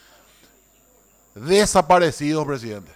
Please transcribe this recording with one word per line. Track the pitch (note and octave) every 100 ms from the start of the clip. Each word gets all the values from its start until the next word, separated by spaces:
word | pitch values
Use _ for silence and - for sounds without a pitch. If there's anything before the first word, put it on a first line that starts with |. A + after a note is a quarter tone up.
| _ _ _ _ _ _ _ _ _ _ _ _ _
desaparecidos, | G#2 C3 G3 G#3 G3 D#3 F3+ E3+ - D3 D#3 D3
presidente. | C3+ A2+ G#2 F2+